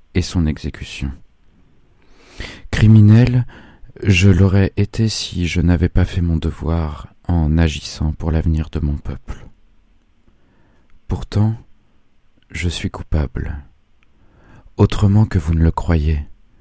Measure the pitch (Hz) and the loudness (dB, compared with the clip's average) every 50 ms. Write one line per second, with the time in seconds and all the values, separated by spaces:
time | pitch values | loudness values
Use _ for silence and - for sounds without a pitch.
0 | _ _ - 92 85 - - 92 80 78 73 - - 78 - - - - - - | _ _ -4 -4 -4 -2 -2 -2 -2 -2 -2 -4 -8 -10 -10 -10 -16 -16 -12 -10
1 | 69 67 69 - - - _ _ _ _ _ _ _ _ _ _ _ _ _ _ | -10 -10 -10 -10 -18 -20 _ _ _ _ _ _ _ _ _ _ _ _ _ _
2 | _ _ - _ _ _ - - - - - - - - - - 107 107 110 110 | _ _ -20 _ _ _ -18 -16 -16 -16 -16 -18 -16 -8 -2 2 4 6 8 8
3 | 104 104 107 113 123 120 123 127 120 - - - - - - - - - - - | 8 8 8 6 6 4 2 0 -2 -4 -8 -20 -20 -20 -20 -20 -20 -20 -18 -8
4 | - 95 95 95 101 101 92 85 98 95 90 98 98 - - - 101 - - - | 0 0 0 4 4 4 6 6 4 4 4 2 0 0 0 -2 -4 -4 -2 -2
5 | 113 110 - - - - - 90 87 82 - 90 80 85 87 78 82 87 - - | -2 -2 -2 -6 -10 -8 -6 -4 -4 -2 -2 0 2 2 2 2 2 0 0 0
6 | 95 - - 90 87 85 82 78 - 80 76 - 76 76 82 85 82 76 76 - | 0 0 -2 -4 -2 -2 -2 -2 -2 -4 -8 -6 -6 -4 -4 -4 -4 -6 -8 -12
7 | - - _ _ _ - 87 85 80 76 78 82 82 80 73 71 - - - - | -18 -20 _ _ _ -2 -2 0 0 2 2 2 2 0 -2 -6 -12 -14 -10 -6
8 | 80 78 76 - - 82 80 80 80 82 80 80 76 - - 80 78 73 73 73 | -6 -6 -6 -4 -6 -4 -2 -2 -2 -2 -2 -2 -4 -6 -6 -6 -4 -4 -4 -6
9 | - - 67 - - - - - - - - _ _ _ _ _ _ _ _ _ | -8 -10 -12 -12 -12 -14 -16 -16 -16 -20 -20 _ _ _ _ _ _ _ _ _
10 | _ _ _ _ _ _ _ _ _ _ _ _ _ _ _ _ _ _ - - | _ _ _ _ _ _ _ _ _ _ _ _ _ _ _ _ _ _ -20 -20
11 | _ - - - - - - 104 104 110 113 117 - _ - _ _ _ _ _ | _ -8 -8 -8 -8 -6 -2 0 0 0 -2 -4 -10 _ -20 _ _ _ _ _
12 | _ _ _ _ _ _ _ _ _ _ - - 90 87 - - - 95 - - | _ _ _ _ _ _ _ _ _ _ -12 -6 -6 -6 -6 -6 -10 -10 -10 -10
13 | - - - 78 71 62 - - 71 71 69 69 71 - _ _ _ _ _ _ | -10 -4 -2 -2 -2 -4 -6 -8 -8 -8 -10 -12 -12 -18 _ _ _ _ _ _
14 | _ _ _ _ _ _ _ _ _ _ - - _ - - - 104 - - - | _ _ _ _ _ _ _ _ _ _ -20 -20 _ -12 0 2 2 2 4 2
15 | 107 98 101 107 110 98 - 95 78 82 85 80 82 80 - - - - 85 80 | 2 4 4 4 2 2 0 -4 -2 0 0 2 2 2 2 0 -2 -2 0 0
16 | 76 78 78 76 76 - - _ _ _ _ _ | 0 0 -2 -2 -4 -8 -14 _ _ _ _ _